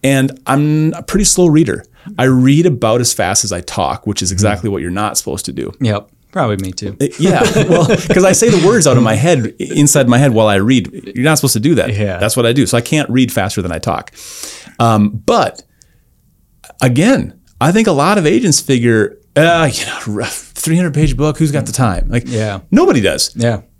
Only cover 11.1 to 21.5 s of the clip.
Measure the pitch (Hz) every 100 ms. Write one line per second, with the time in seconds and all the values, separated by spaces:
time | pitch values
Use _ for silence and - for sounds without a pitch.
11.1 | - 135 156 139 113 127 143 - 104 101
12.1 | 90 104 131 113 123 123 120 117 156 143
13.1 | 123 123 - 98 - 90 82 - - -
14.1 | - - - - - - - 117 107 104
15.1 | 113 - 233 131 - - _ _ _ _
16.1 | _ _ _ _ _ - - 131 123 196
17.1 | 269 - - _ - 139 196 214 143 156
18.1 | 208 151 214 220 143 - 131 120 113 101
19.1 | - _ - 165 170 156 120 - - -
20.1 | 104 117 - - - - 165 180 139 156
21.1 | 120 151 143 160